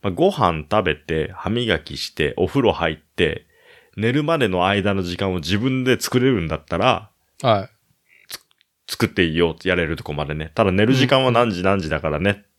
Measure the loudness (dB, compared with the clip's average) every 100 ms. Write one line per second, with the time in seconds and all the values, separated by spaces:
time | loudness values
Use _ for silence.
0 | -6 2 0 4 0 0 0 0 0 -4
1 | -2 -4 -4 -6 -4 -2 0 -2 -4 -12
2 | -12 -4 -4 0 -2 2 2 2 -2 -4
3 | _ -2 0 -2 _ _ _ -20 _ -4
4 | -2 0 0 0 0 2 2 2 0 -2
5 | -4 -4 -2 -2 -2 -2 0 -2 0 0
6 | 0 2 2 0 -2 -6 _ 0 0 0
7 | -6 _ _ _ 0 0 0 _ _ _
8 | _ _ _ -20 _ _ _ _ -16 -4
9 | -2 0 0 2 0 0 -2 0 0 -4
10 | -6 -6 -6 -6 -6 0 2 4 2 2
11 | 4 2 4 2 2 0 0 0 0 -4
12 | -2 0 0 -2 _